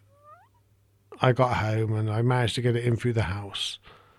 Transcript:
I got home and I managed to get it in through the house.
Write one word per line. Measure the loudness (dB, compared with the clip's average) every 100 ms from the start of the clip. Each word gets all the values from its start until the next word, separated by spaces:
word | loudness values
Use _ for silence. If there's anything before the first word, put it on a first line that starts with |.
| _ _ -20 -20 _ _ _ _ _ _ -16 0
I | 2
got | 4 2 2
home | 0 0 0
and | 0 0
I | 0
managed | 2 2 0 0
to |
get | 0 2
it | 2
in | 0
through | 0
the | 0
house. | 0 -4 -6 -8 -8 -10 -18 -20 -20